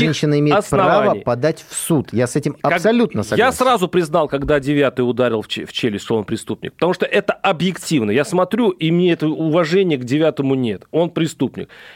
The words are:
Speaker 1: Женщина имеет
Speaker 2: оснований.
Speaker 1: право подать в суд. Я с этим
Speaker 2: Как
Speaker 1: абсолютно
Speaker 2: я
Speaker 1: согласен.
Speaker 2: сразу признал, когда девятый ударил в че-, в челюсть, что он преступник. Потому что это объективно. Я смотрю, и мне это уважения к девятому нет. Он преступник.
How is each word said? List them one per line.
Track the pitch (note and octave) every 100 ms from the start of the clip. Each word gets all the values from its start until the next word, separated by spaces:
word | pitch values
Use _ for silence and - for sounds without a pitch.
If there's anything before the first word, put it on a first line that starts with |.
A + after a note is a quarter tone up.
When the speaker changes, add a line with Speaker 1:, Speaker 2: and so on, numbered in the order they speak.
| D#3
Speaker 1:
Женщина | C#3+ D3+ D3
имеет | D3 G3
Speaker 2:
оснований. | G#3 D3 F#3 G3 G#3 G#2
Speaker 1:
право |
подать | B2 A#2+ D3+ E3+ -
в |
суд. | - - D3+ -
Я | G#2+ B2
с |
этим | D3+ D3
Speaker 2:
Как | - C#3+
Speaker 1:
абсолютно | E3+ G3 A#3 A3+ G#3+
Speaker 2:
я |
Speaker 1:
согласен. | F#3+ - B3+ B3
Speaker 2:
сразу | C4 A#3+ C4+
признал, | F3+ D#3 E3 D3
когда | C#3+ C#3+ D3
девятый | C3+ D3 C3 B2+ B2
ударил | A#2+ B2 A2
в | G2+
че-, | G#2+
в | D#2
челюсть, | - B2 G2+
что | - A2+
он |
преступник. | - A2 - G#2+ -
Потому | - E3
что | F3+ G#3
это | G3+ -
объективно. | - G3 D#3 F#3 E3+ - D3+ G#2
Я | A#2+
смотрю, | C#3 F3+ F3+ A3 A3
и | - D#3+
мне | F3 F3+
это | E3+ D#3
уважения | C#3+ D#3+ E3 D#3 F#3+ F#3 C3+
к |
девятому | B2 D3+ D#3 D3 C3+ C3+
нет. | A#2+ F#2 -
Он | D#3 E3+
преступник. | E3+ D#3+ - B2+ - - - -